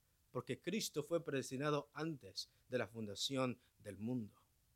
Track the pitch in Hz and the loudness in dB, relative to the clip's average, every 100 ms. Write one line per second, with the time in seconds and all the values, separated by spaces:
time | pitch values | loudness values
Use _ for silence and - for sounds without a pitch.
0 | _ _ _ 127 - 127 - 214 - 151 | _ _ _ -4 -2 -4 -2 0 0 -2
1 | 143 165 156 139 - 131 147 147 - 143 | 2 2 2 -2 0 0 4 2 0 -4
2 | 160 151 95 - - _ - 131 104 113 | -2 -4 -8 -8 -8 _ -2 0 0 -2
3 | 104 98 - 135 127 117 _ - 107 95 | -6 -2 0 2 2 0 _ -14 -10 -4
4 | 110 127 104 - _ _ _ | -2 -2 -4 -10 _ _ _